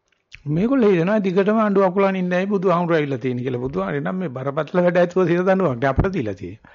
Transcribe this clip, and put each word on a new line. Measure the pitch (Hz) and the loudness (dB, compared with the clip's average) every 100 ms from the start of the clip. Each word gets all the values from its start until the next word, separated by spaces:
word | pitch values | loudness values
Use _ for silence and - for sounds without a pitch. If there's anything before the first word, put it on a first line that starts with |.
| _ _ _ - 143 | _ _ _ -14 -4
මේගොල්ලෝ | 156 226 269 208 | -2 0 2 4
හිතනවා | 180 175 214 | 4 2 0
දිගටම | 190 180 196 226 | 0 0 2 2
අඬු | 214 196 190 | 2 2 2
අකුලන් | 190 196 190 | 2 0 0
ඉන්නයි | 180 180 196 | -2 -2 0
බුදුහාමුදුරුවෝ | 202 185 170 175 165 | 0 2 0 2 0
ඇවිල්ලා | 147 131 | 0 -2
තියෙන්නේ | 127 123 123 | -4 -4 -4
කියලා. | 123 | -4
බුදුහාමුදුරුවෝ | 127 175 190 143 165 | -4 -4 -4 -4 -4
නම් | 185 | -4
මේ | 175 | -6
බරපතල | 123 135 143 151 180 | -6 -6 -4 -2 0
වැඩ | 175 175 | 2 2
ඇතුව | 175 185 | 2 2
සිර | 175 175 185 | 2 2 2
දඬුවම් | 190 170 120 135 | 2 0 0 0
අපිට | 131 196 | 0 0
දීලා | 185 107 | -2 -6
තියෙන්නේ. | 95 87 110 - | -8 -12 -16 -20